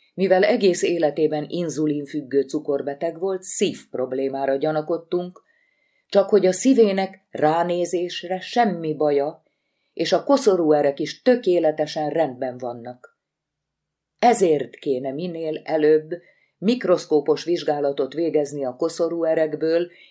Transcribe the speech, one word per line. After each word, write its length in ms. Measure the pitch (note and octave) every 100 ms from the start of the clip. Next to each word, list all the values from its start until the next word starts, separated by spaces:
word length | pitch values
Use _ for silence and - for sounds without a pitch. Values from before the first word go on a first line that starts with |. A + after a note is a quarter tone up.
| _
Mivel 300 | - F#3 F#3
egész 380 | G3+ A#3+ F#3+ F3
életében 640 | F3+ E3+ D3+ D#3 D3+ D3+ D3+
inzulinfüggő 920 | F3 E3+ C3+ D3+ D3 C#3+ D3 B2+ C#3
cukorbeteg 760 | C3 D#3 D3+ C#3 C3+ C#3 E3+ D#3+
volt, 240 | F#3+ F#3+
szívproblémára 1120 | F#3 - G3 G#2+ - B2 B2+ C3 C3+ C3+ C3+ C3+
gyanakodtunk, 840 | D3+ D#3 D#3 E3 - F3+ F3+ - _ _ _ _ _ _ _
csak 220 | G3+ F#3+
hogy 180 | G#3 F#3
a 60 |
szívének 760 | F#3 C4 A#3+ G#3+ F#3+ F#3+ - _
ránézésre 1120 | - D3+ E3 F3 F3 F3 F3 F3 - E3+ F#3
semmi 540 | - A#3+ A3+ E3+ D#3+
baja, 480 | D3+ D3+ C#3 C#3+ - _ _ _ _ _
és 200 | - D#3+
a 120 | F3
koszorúerek 760 | E3 C#4 A#3 F#3 D#3 D3+ C#3+ C#3
is 220 | D3+ -
tökéletesen 880 | - B3 G#3+ F3 D#3+ D#3 D3+ D#3+ D3+
rendben 480 | D#3+ D3+ B2+ C3 B2
vannak. 600 | A#2+ A#2+ A#2 B2 - _ _ _ _ _ _ _ _ _ _ -
Ezért 580 | A#3 A3+ F#3 D3 B2 -
kéne 360 | D3 B2+ C3+
minél 480 | C#3 F3+ E3 D#3+ D#3
előbb 460 | - D#3 D3+ D#3 D#3 E3+ _ _ _ -
mikroszkópos 840 | F#3 B3 F3+ E3 - D3+ D3 D3+
vizsgálatot 680 | - E3+ D3 D3 C#3+ C#3 C3
végezni 500 | C#3 E3 D3+ C#3 C#3+
a 120 | C3 B2
koszorúerekből 1120 | E3 D#3+ E3 E3+ D#3+ D#3+ D#3 D3+ D#3+ E3 F3 - -